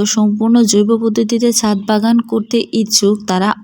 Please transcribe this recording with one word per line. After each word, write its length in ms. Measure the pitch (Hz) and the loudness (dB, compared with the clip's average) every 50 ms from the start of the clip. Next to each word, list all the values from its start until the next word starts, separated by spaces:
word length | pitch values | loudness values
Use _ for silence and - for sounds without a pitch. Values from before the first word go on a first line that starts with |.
| 202 | -2
সম্পূর্ণ 480 | 208 - 214 214 208 208 208 220 226 233 240 233 | 0 0 0 0 0 0 0 0 2 4 4 4
জৈব 260 | 202 202 208 208 214 226 | 4 2 2 2 2 0
পদ্ধতিতে 520 | 220 226 226 214 233 226 214 233 226 240 240 226 | 0 0 0 0 0 0 0 0 0 0 0 0
ছাদ 240 | - 226 214 208 196 208 | 0 -2 -2 -2 -2 -2
বাগান 320 | 214 214 214 214 226 233 233 | -2 -2 0 2 2 2 2
করতে 360 | 226 - 220 226 220 - - 233 - - - | 0 0 -4 -4 -4 -2 -2 -2 -2 -2 -2
ইচ্ছুক, 420 | 226 214 214 - - 202 202 214 208 208 | -2 -2 0 -2 0 2 0 0 -2 -2
তারা 220 | - 185 185 190 208 202 208 | -4 -2 0 0 -2 -2 -4